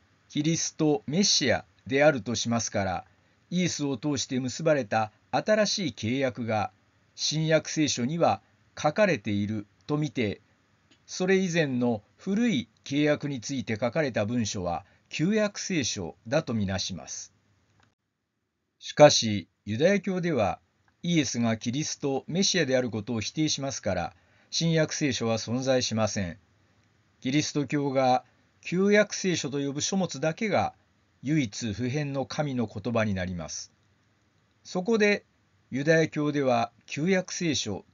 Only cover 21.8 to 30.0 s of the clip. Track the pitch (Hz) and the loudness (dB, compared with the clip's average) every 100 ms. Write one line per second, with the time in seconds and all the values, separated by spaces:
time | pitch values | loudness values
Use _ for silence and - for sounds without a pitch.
21.8 | 156 - 143 131 - 170 196 180 131 127 | -4 -4 -4 -4 -2 0 0 2 2 2
22.8 | 123 107 104 113 - 156 156 - 135 - | 0 -4 -4 -4 -4 -2 0 -2 -6 -6
23.8 | 104 90 80 - _ _ _ - 165 160 | -4 -2 -4 -10 _ _ _ -2 2 2
24.8 | 151 - 147 113 113 113 - 123 131 127 | 2 0 -2 0 0 0 -2 -2 2 2
25.8 | - 110 107 107 87 78 _ _ _ _ | 2 0 0 -2 -6 -8 _ _ _ _
26.8 | _ _ _ _ 131 147 - 147 139 147 | _ _ _ _ -2 0 0 -2 -2 -2
27.8 | 139 135 127 127 - _ _ _ - 175 | 0 2 4 2 -2 _ _ _ -4 2
28.8 | 202 208 202 - 190 160 143 143 139 139 | 4 4 4 0 -2 -2 -2 -4 -4 -4
29.8 | - 190 | -2 0